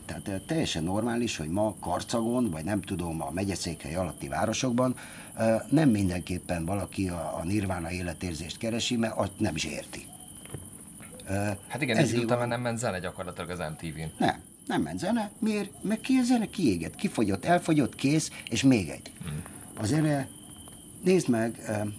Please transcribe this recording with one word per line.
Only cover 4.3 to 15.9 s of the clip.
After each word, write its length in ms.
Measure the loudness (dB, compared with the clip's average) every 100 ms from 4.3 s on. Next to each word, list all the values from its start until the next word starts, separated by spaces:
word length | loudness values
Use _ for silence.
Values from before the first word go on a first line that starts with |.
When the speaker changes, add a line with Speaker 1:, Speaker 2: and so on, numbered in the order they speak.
| 0 0 2 2 2 2 0 -6 -14 -12 0
Speaker 1:
ö, 180 | 2 2 4
nem 200 | 6 6
mindenképpen 760 | 6 4 0 -2 -4 -2 -2 0
valaki 440 | -2 -2 -2 -2
a, 280 | -2 -4 -4
a 60 |
nirvana 480 | 0 0 0 -2 -2
életérzést 680 | -2 -4 -4 -4 -4 -6 -6
keresi, 380 | -4 -2 0 2
mert 220 | 0 0
azt 140 | -2 0
nem 180 | 0 0
is 80 |
érti. 420 | -4 -6 -8 -12 -14 -16 -16 -16 -14 -14 -14 -16 -16 -16 -16 -14 -4
Ö, 60 | -2 0 -4 -6
Speaker 2:
Hát 140 | -4
igen, 160 | 0 4
egy 60 |
idő 100 | 4
Speaker 1:
ezért 100 | 4
Speaker 2:
után 140 | 2 2
Speaker 1:
van 100 | 2
Speaker 2:
már 100 | 0
nem 40 |
ment 160 | 0 0
zene 220 | 0 -2
gyakorlatilag 500 | -4 -6 -8 -6 -6
az 100 | -4
M 140 | -4 -4
T 40 |
V-n. 300 | -6 -6 -6 0
Speaker 1:
Nem, 240 | 0 0 -6 -16 -4
nem 140 | -2
ment 180 | 0 -2
zene. 320 | -2 0 -2 -2
Miért? 440 | 0 0 -2 -4
Mert 180 | -2